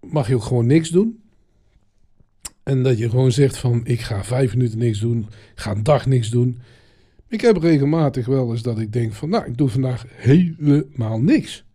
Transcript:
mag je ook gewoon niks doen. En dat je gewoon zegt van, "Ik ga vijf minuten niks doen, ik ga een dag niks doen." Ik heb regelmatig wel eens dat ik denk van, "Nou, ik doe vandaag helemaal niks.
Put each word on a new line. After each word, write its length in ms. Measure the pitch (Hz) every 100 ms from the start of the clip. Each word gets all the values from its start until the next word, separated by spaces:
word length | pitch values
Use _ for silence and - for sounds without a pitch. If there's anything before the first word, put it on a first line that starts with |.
mag 280 | - 151 131
je 60 |
ook 80 | 127
gewoon 240 | - 123 117
niks 220 | 156 160
doen. 340 | 165 226 233 _ _ _ _ _ _ _ _ _ _ _ _ - _
En 200 | - 135
dat 160 | 127 117
je 120 | 117
gewoon 220 | 120 131
zegt 240 | 117 139 -
van, 240 | 127 120
"Ik 160 | 117 120
ga 240 | - 101
vijf 320 | 98 127 135 123
minuten 220 | 123 110
niks 200 | 117 104
doen, 200 | 113 117
ik 400 | 104 - - -
ga 100 | -
een 120 | 104
dag 240 | 110 143 -
niks 220 | 131 110
doen." 300 | 120 123 120 - _ _ _ _ _ _
Ik 120 | 220
heb 160 | 240 190
regelmatig 720 | 165 156 139 165 147 131 120
wel 260 | 135 123
eens 100 | 113
dat 160 | 117 110
ik 140 | 110
denk 200 | 117 113
van, 160 | 107 151
"Nou, 180 | 214 -
ik 100 | 120
doe 120 | 143
vandaag 360 | 113 131 123 -
helemaal 1120 | - - 151 180 160 147 143 - - 110 110
niks. 440 | 143 294 - - -